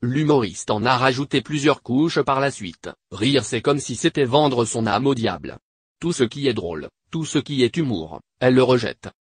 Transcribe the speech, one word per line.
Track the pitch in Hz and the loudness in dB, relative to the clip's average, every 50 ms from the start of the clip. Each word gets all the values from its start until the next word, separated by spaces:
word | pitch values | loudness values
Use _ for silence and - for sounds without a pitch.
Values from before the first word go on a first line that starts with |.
l'humoriste | 123 123 127 151 156 147 151 135 113 92 90 - - - | -4 -2 0 2 2 4 4 4 2 0 -4 -6 -4 -4
en | 113 104 113 | -2 0 2
a | 123 131 | 2 2
rajouté | 123 127 135 127 131 143 - - 131 | 2 2 2 0 0 -2 -2 -2 -2
plusieurs | 110 - 151 147 135 151 135 - | -2 -2 -4 0 2 0 0 0
couches | - - 120 135 160 170 - 160 | -2 -2 0 0 0 0 0 0
par | 131 - 135 135 | 0 0 0 0
la | 139 139 | -2 -2
suite. | - - 104 87 80 _ - 87 - _ _ _ | -4 -6 -10 -12 -12 _ -14 -16 -16 _ _ _
Rire, | - 98 110 139 139 127 110 | -6 -2 0 0 2 0 0
c'est | - 127 113 | -2 -4 -2
comme | - 139 143 143 | 0 0 0 0
si | - - 123 | -2 -6 -4
c'était | - - 165 - 151 139 | -2 -2 -2 0 0 2
vendre | 117 127 147 151 143 127 123 120 | 4 4 4 4 4 2 2 0
son | 107 - 117 113 | 0 -2 -2 0
âme | 104 101 110 131 | 0 0 2 2
au | 139 139 | 0 0
diable. | 117 110 104 90 76 71 65 65 - _ _ _ _ _ _ _ _ | 0 0 -2 -2 -4 -8 -12 -14 -16 _ _ _ _ _ _ _ _
Tout | - 170 170 | -6 -4 0
ce | - 123 | 0 0
qui | 107 - 143 139 131 | -2 -2 -2 -2 -2
est | 117 | -2
drôle, | 107 87 85 82 78 69 - - _ _ _ | -2 -4 -6 -6 -8 -10 -12 -16 _ _ _
tout | - 165 156 | -8 -6 -6
ce | - - 147 | -2 -2 -2
qui | - - 143 131 | -2 -2 0 0
est | 123 113 - | 0 0 0
humour, | 170 160 131 110 85 80 78 78 - - _ _ _ | -2 -2 -2 -4 -4 -6 -8 -12 -16 -18 _ _ _
elle | 127 127 127 | 2 4 6
le | 127 | 6
rejette. | 127 120 127 123 110 71 60 - - - - _ | 6 6 4 2 0 -2 -8 -10 -14 -18 -18 _